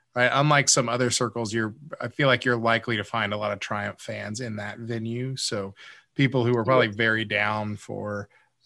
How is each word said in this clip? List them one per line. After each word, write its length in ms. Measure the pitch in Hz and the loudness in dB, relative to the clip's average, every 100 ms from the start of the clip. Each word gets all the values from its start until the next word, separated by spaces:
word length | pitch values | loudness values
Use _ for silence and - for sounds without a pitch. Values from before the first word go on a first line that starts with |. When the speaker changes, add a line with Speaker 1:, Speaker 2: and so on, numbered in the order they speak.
| _ 123 | _ 0
Speaker 1:
right? 160 | 123 | 2
Unlike 360 | 135 147 147 123 | 4 4 4 4
some 200 | 147 120 | 2 2
other 220 | 123 123 | 2 2
circles, 420 | - 120 117 110 | 0 -2 -2 -2
you're, 220 | 113 110 110 165 - | -2 -2 -4 -14 -10
I 60 | 120 | -8
feel 200 | - 139 | 2 4
like 160 | 120 | 4
you're 140 | 131 120 | 2 2
likely 400 | 113 113 120 107 | 2 2 0 -4
to 60 | |
find 300 | 98 113 104 | -2 -2 -2
a 40 | 104 | -2
lot 140 | 104 | -2
of 80 | 101 | -4
Triumph 420 | - 107 101 - | -4 -4 -4 -8
fans 380 | - 107 104 107 | -10 -8 -8 -8
in 160 | 123 107 | -8 -8
that 240 | 104 104 | -10 -10
venue. 560 | 117 117 113 117 131 131 | -8 -6 -4 -4 -6 -4
So 400 | - 107 98 - - - _ - | -4 -4 -6 -12 -20 -20 _ 0
people 280 | 135 131 | 2 4
who 140 | 120 120 | 2 2
are 60 | 110 | 4
probably 220 | 131 110 | 4 4
Speaker 2:
Yeah. 60 | 104 | 2
Speaker 1:
very 300 | 113 110 107 | 0 2 0
down 500 | 104 104 107 107 101 | 0 0 -2 -4 -8
for, 540 | - 101 104 104 101 _ _ _ | -10 -8 -6 -6 -8 _ _ _